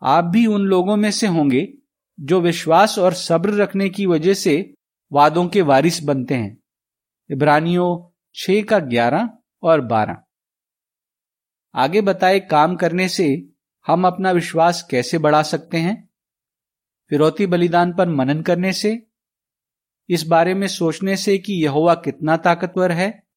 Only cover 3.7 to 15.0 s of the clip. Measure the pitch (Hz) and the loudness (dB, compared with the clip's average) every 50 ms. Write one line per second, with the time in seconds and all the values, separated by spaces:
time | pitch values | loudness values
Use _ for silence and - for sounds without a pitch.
3.7 | - 190 196 190 190 202 196 180 170 151 156 190 196 196 - 180 143 170 196 - | -2 -4 -4 -4 -4 -4 -2 0 0 0 2 0 0 0 0 0 0 0 -2 -8
4.7 | - _ _ _ _ _ _ - 139 143 147 156 156 180 180 170 - 202 170 143 | -16 _ _ _ _ _ _ -4 2 2 4 4 2 0 -2 0 0 0 2 4
5.7 | 131 135 151 175 170 170 147 147 139 131 120 - 143 120 104 98 104 _ _ _ | 4 4 4 2 -2 -2 -4 -4 -4 -4 -4 -4 -4 -6 -6 -8 -10 _ _ _
6.7 | _ _ _ _ _ _ _ _ _ _ _ - 139 131 151 151 147 156 160 170 | _ _ _ _ _ _ _ _ _ _ _ -8 -4 0 2 2 2 2 2 0
7.7 | 175 175 180 175 175 175 - _ _ _ _ _ - - - 190 196 214 208 220 | 0 0 0 0 -2 -4 -8 _ _ _ _ _ -16 -8 -2 0 0 0 0 0
8.7 | 220 190 151 123 117 117 117 120 143 185 240 233 - _ _ _ _ - - 165 | 0 0 0 0 0 0 0 2 0 0 -2 -4 -8 _ _ _ _ -4 2 2
9.7 | 165 147 123 110 117 107 104 - 85 - _ _ _ _ _ _ _ _ _ _ | 2 2 2 0 0 0 0 -2 -4 -12 _ _ _ _ _ _ _ _ _ _
10.7 | _ _ _ _ _ _ _ _ _ _ _ _ _ _ _ _ _ _ _ _ | _ _ _ _ _ _ _ _ _ _ _ _ _ _ _ _ _ _ _ _
11.7 | - 131 131 143 185 214 202 196 180 - 185 185 196 196 196 - 156 147 156 170 | -4 -2 -2 0 0 0 0 0 0 2 2 2 2 0 0 0 2 2 2 2
12.7 | 180 165 180 165 165 180 185 175 - - 175 143 131 175 - - _ _ _ _ | 0 -2 -2 -2 0 -2 -2 -2 -2 0 0 0 0 -2 -6 -16 _ _ _ _
13.7 | _ _ - - 165 175 185 180 180 - 190 190 180 170 170 - - 160 165 175 | _ _ -2 -2 0 2 2 0 0 0 -2 0 0 0 -2 -2 0 2 2 2
14.7 | 170 - - - 135 123 | 2 -2 -6 -4 -2 -2